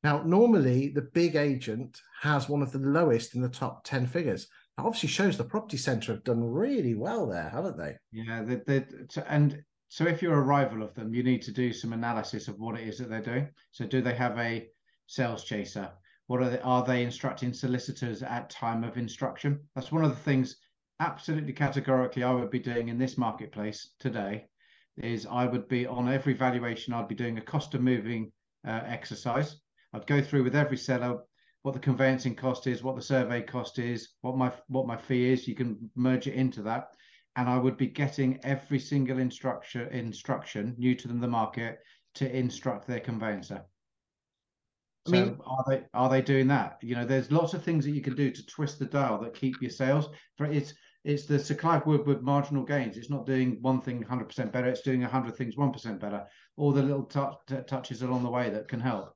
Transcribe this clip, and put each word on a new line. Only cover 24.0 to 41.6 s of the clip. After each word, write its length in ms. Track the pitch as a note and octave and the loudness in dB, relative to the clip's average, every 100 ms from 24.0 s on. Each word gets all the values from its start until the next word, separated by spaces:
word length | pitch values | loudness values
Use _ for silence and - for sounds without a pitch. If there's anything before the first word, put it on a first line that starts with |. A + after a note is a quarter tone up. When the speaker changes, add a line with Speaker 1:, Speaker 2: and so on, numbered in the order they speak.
| C3 A2 G2 G#2+ - _ _ _ _ - | -6 -4 -4 -6 -10 _ _ _ _ -10
Speaker 2:
is 280 | A2+ A2+ G#2 | -6 -4 -4
I 200 | B2 B2 | 0 0
would 220 | B2 - | 0 0
be, 180 | B2+ B2 | -2 -2
on 220 | A#2 B2 | -2 0
every 260 | C3+ C3+ | 2 2
valuation, 600 | B2+ B2+ B2 A#2+ A#2 - | 2 2 2 -2 -4 -4
I'd 140 | A#2 A#2 | -6 -4
be 80 | G#2+ | -4
doing 220 | A#2+ A2+ | -4 -4
a 40 | |
cost 320 | - - - C3 | -4 -4 -2 0
of 60 | |
moving, 500 | B2+ B2 G#2 A#2 A2 _ _ _ - | 2 2 0 -6 -6 _ _ _ -6
uh, 160 | A2+ A#2 | -6 -6
exercise. 720 | A#2 - - B2+ A#2+ D3+ - _ _ _ | -8 -8 -8 -2 0 -2 -4 _ _ _
I'd 140 | A2+ - | -14 2
go 140 | C#3+ | 2
through 220 | C#3 C#3+ | 4 4
with 120 | B2+ C#3+ | 4 4
every 220 | C#3+ B2+ | 2 0
seller 420 | - B2+ B2 A#2+ - _ _ _ | 0 0 0 -4 -8 _ _ _
what 100 | C#3 | -6
the 60 | C3 | -2
conveyancing 560 | C#3 B2+ C3+ C3 B2+ A2+ | 0 4 4 4 0 -2
cost 320 | C3 B2+ - | -2 -2 -2
is, 160 | B2 | -2
what 120 | B2 C3 | -4 -6
the 60 | |
survey 400 | - C3+ B2 A#2+ | 0 2 2 -2
cost 380 | G2+ B2+ B2 - | -2 -6 -6 -4
is, 300 | A#2+ A#2+ - _ | -4 -4 -8 _
what 160 | B2+ B2+ | -4 0
my, 140 | B2+ D3+ - | 0 -2 -6
what 200 | C3 C3 | -2 -2
my 100 | A2+ | -4
fee 320 | - B2+ B2 | 0 2 4
is. 180 | B2+ B2+ | 2 0
You 80 | G#2+ | -4
can 340 | A#2+ G#2 A2+ - | -4 -4 -10 -2
merge 320 | B2 B2+ C#3 | 2 2 0
it 80 | C3 | 0
into 260 | C3 B2 | 0 0
that. 260 | G#2 A#2 - - _ _ _ - | -4 -4 -6 -18 _ _ _ -2
And 140 | B2 | 2
I 80 | B2+ | 4
would 200 | B2+ - | 2 2
be 100 | C3 | -2
getting 520 | - C#3 - C3 C3 | 0 -2 2 0 0
every 360 | C#3 C#3 - C#3+ | -2 -2 0 -2
single 380 | - C#3+ B2+ C3 | 0 0 2 2
instruction, 680 | B2+ - C3+ A#2 - B2 A#2+ | 0 -2 -4 -4 -6 -8 -6
instruction 840 | B2+ A2+ G#2 - B2+ - G#2+ G#2 B2 | -6 -6 -8 -4 -4 -2 -6 -4 0
new 160 | B2+ B2 | 2 2
to 120 | A#2+ | 0
them, 120 | A#2+ | -4
the 80 | A#2+ | 0
market, 520 | A#2 A2 - | 0 0 -2